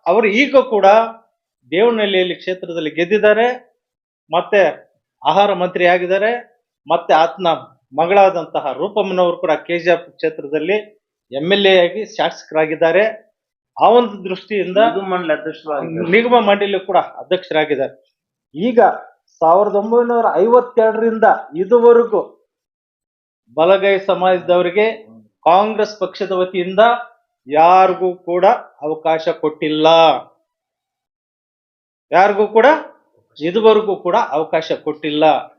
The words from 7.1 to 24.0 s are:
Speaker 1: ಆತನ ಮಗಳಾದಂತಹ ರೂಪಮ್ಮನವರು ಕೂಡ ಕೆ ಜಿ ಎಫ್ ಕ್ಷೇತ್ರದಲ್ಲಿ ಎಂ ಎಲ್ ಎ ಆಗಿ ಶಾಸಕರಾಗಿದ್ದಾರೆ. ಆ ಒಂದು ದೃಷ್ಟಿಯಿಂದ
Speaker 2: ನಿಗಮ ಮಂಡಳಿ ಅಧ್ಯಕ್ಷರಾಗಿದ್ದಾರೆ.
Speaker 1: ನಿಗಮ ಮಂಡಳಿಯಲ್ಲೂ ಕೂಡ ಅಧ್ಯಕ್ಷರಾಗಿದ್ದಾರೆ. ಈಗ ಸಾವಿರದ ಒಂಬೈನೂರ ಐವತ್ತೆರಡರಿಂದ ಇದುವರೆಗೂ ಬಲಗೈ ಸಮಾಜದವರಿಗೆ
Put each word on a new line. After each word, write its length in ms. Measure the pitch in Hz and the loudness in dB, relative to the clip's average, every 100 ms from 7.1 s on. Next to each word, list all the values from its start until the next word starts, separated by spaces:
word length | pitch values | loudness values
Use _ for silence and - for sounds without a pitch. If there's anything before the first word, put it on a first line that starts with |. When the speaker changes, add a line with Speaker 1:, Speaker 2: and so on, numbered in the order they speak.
Speaker 1:
ಆತನ 320 | 165 165 - 180 156 - _ _ 135 | 0 0 -2 -4 -4 -8 _ _ -4
ಮಗಳಾದಂತಹ 720 | 170 202 190 180 165 160 147 | 0 4 4 2 -6 -6 -6
ರೂಪಮ್ಮನವರು 640 | 131 185 214 196 185 180 170 | -6 -6 -4 -4 0 -2 -2
ಕೂಡ 140 | - | -4
ಕೆ 280 | 147 - 175 | -4 -4 -6
ಜಿ 120 | 165 | 0
ಎಫ್ 200 | 170 - | -2 -2
ಕ್ಷೇತ್ರದಲ್ಲಿ 640 | _ 160 156 143 151 156 208 208 _ _ _ _ | _ -8 -8 -8 -6 -4 -4 -6 _ _ _ _
ಎಂ 200 | 131 160 | -8 -2
ಎಲ್ 140 | 202 196 | 0 4
ಎ 120 | 190 | 4
ಆಗಿ 260 | 175 208 | 2 -2
ಶಾಸಕರಾಗಿದ್ದಾರೆ. 1300 | 208 - 156 - - 156 156 156 165 175 220 220 _ _ _ _ _ - | -12 -6 -6 -6 -8 -4 -2 0 0 2 0 -4 _ _ _ _ _ 0
ಆ 40 | 165 | 4
ಒಂದು 360 | 240 233 202 | 4 2 -6
ದೃಷ್ಟಿಯಿಂದ 540 | 185 185 - 208 175 185 | -10 -10 -6 -6 -2 2
Speaker 2:
ನಿಗಮ 280 | 226 190 190 | 2 0 -4
ಮಂಡಳಿ 340 | 180 160 151 | -6 -2 -4
ಅಧ್ಯಕ್ಷರಾಗಿದ್ದಾರೆ. 720 | - 156 156 147 165 160 165 | -4 -12 -8 -8 -8 -8 0
Speaker 1:
ನಿಗಮ 300 | 202 240 240 | 0 2 2
ಮಂಡಳಿಯಲ್ಲೂ 460 | 202 202 202 190 - | 2 0 0 -4 -2
ಕೂಡ 100 | 180 | -2
ಅಧ್ಯಕ್ಷರಾಗಿದ್ದಾರೆ. 1200 | - - 156 180 - 156 156 135 131 - _ _ _ _ _ | -2 -10 -6 -6 -4 -4 -2 -4 -6 -8 _ _ _ _ _
ಈಗ 260 | 143 220 233 196 - - _ _ | -6 -2 2 2 0 -12 _ _
ಸಾವಿರದ 480 | _ 165 - 208 | _ 2 2 2
ಒಂಬೈನೂರ 520 | 196 214 233 233 233 220 | -2 0 0 0 0 -2
ಐವತ್ತೆರಡರಿಂದ 880 | 156 208 247 240 - 220 220 226 220 208 - - 151 | 0 2 2 2 0 0 0 -2 0 0 0 -4 -8
ಇದುವರೆಗೂ 920 | 190 240 233 233 233 208 - _ _ _ _ _ _ _ _ _ _ _ _ | 0 4 6 4 2 -2 -6 _ _ _ _ _ _ _ _ _ _ _ _
ಬಲಗೈ 440 | 120 165 190 190 | -2 2 2 2
ಸಮಾಜದವರಿಗೆ 1080 | 196 | -2